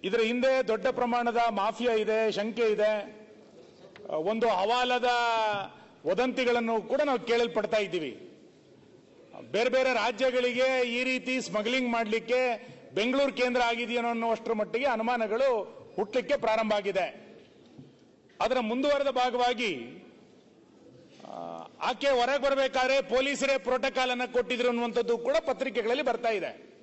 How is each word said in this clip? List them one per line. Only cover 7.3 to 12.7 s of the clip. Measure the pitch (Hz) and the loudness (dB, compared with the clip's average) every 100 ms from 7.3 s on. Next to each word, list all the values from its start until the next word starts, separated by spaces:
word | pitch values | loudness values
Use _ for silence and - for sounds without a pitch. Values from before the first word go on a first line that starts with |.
| 233 240 220 208 220 | 0 2 0 0 0
ಇದ್ದೀವಿ. | 196 175 147 107 - - - - - - - - - - - - 117 | 0 -2 -4 -8 -18 -20 -20 -20 -20 -20 -20 -20 -20 -20 -20 -20 -6
ಬೇರೆ | 190 240 | -2 0
ಬೇರೆ | 262 262 | 2 2
ರಾಜ್ಯಗಳಿಗೆ | 240 214 220 262 247 247 240 262 262 247 240 | 2 0 0 0 2 0 2 2 2 0 0
ಈ | |
ರೀತಿ | 254 254 254 254 | 0 -2 -2 -4
ಸ್ಮಗ್ಲಿಂಗ್ | 170 202 214 254 247 | -2 -4 -2 -2 0
ಮಾಡ್ಲಿಕ್ಕೆ | 233 226 220 226 247 254 220 - | -2 0 -2 0 0 0 -2 -8